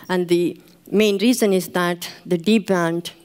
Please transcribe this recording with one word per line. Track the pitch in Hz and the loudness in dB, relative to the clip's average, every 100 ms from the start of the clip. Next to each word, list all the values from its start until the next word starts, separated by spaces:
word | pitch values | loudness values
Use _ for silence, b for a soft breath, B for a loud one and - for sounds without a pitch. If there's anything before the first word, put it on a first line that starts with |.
| B | B
And | 185 175 | -4 0
the | 175 170 - - _ - | 0 0 -4 -18 _ -4
main | 202 214 196 | 2 2 2
reason | 233 240 208 | 0 2 2
is | 185 165 | 0 -2
that | 180 175 175 - - | -2 -2 -4 -10 -16
the | - 175 | -6 -2
D | 185 220 | 2 0
band | 185 185 165 170 - - | 2 0 0 -2 -8 -16